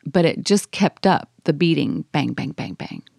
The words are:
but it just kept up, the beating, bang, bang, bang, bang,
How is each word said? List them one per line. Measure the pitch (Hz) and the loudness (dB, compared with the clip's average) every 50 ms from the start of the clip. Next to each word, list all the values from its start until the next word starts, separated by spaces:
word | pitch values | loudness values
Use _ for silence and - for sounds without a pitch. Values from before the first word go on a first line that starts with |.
| _ | _
but | 151 - 185 170 | -2 0 2 2
it | 160 - - - | 2 2 0 0
just | - 202 208 - - | 0 2 2 0 -2
kept | - - 196 180 - _ - | -2 0 0 0 0 _ 2
up, | 196 180 - - - _ _ _ | 2 2 2 0 -6 _ _ _
the | - 156 | -2 0
beating, | 143 175 165 165 143 - - - - 147 - - | 2 2 2 2 2 0 0 -2 -4 -6 -4 -2
bang, | 151 135 120 - | -2 0 0 -2
bang, | - 127 135 - | -4 -6 -8 -8
bang, | - 117 - 90 - | -8 -10 -10 -10 -12
bang, | - - - 82 - _ _ | -12 -12 -12 -14 -16 _ _